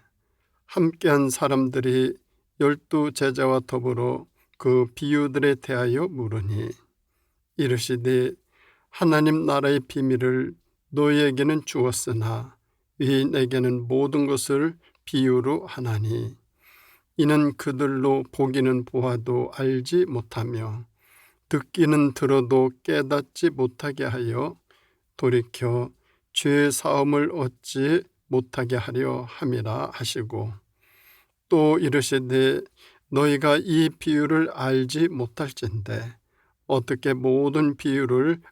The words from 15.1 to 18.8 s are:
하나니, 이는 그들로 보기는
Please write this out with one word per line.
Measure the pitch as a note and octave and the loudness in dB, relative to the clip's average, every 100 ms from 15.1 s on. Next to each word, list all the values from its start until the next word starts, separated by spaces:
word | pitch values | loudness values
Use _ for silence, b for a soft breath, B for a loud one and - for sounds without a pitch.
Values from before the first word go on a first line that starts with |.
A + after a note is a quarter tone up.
| C#3 C3 B2+ B2+ D#3 - | 0 2 2 2 -2 -6
하나니, | - B2 G#2+ A2 A#2 A2+ - _ b b b b b b - | -8 -4 -2 -2 -4 -6 -12 _ b b b b b b 0
이는 | D3+ D3+ D3 C3+ | 4 4 2 -2
그들로 | - B2+ C#3 C3+ C#3 C3+ C3 | -6 -2 -2 0 2 0 -2
보기는 | - C3+ C3+ B2+ B2+ | -2 0 2 2 0